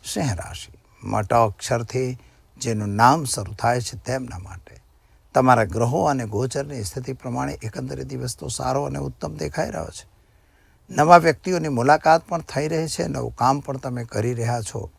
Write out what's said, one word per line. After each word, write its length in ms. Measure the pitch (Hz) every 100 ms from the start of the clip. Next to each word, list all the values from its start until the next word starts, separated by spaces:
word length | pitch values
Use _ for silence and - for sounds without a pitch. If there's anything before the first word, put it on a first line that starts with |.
સિંહ 300 | - 214 151
રાશિ. 440 | 87 - 90 - - _ _
મટ 300 | 98 104 104
અક્ષરથી 840 | 120 113 101 - 120 117 127 127 127 - _ _ -
જેનું 300 | 120 107 104
નામ 360 | 101 120 156
શરૂ 280 | 139 - 98
થાય 280 | 104 117 123
છે 160 | 110 107
તેમના 420 | - 131 131 -
માટે. 420 | 98 95 - - _ _ _ _ _
તમારા 300 | 135 127 120
ગ્રહો 400 | 104 113 117 151
અને 220 | 170 135 113
ગોચરની 580 | 104 127 139 143 139
સ્થિતિ 280 | 101 - 127
પ્રમાણે 460 | 131 127 123 135 139
એકંદરે 420 | 117 - 131 135
દિવસ 320 | 131 131 127 -
તો 120 | 143
સારો 360 | - 127 135
અને 140 | 143 131
ઉત્તમ 380 | 135 127 151 156
દેખાઈ 340 | 151 156 160
રહ્યો 160 | - 82
છે. 240 | - - _ _ _ _ _ _ _ _
નવા 260 | 175 151 175
વ્યક્તિઓની 520 | 165 143 - 180 156
મુલાકાત 600 | 127 123 156 160 165 -
પણ 120 | 170
થઈ 280 | - 135 151
રહી 200 | 160 160
છે, 180 | - 170
નવું 300 | 139 117 -
કામ 240 | 120 139
પણ 160 | 139 131
તમે 280 | 131 123
કરી 300 | 117 - 113
રહ્યા 260 | 120 113 120
છો 300 | 110 110 92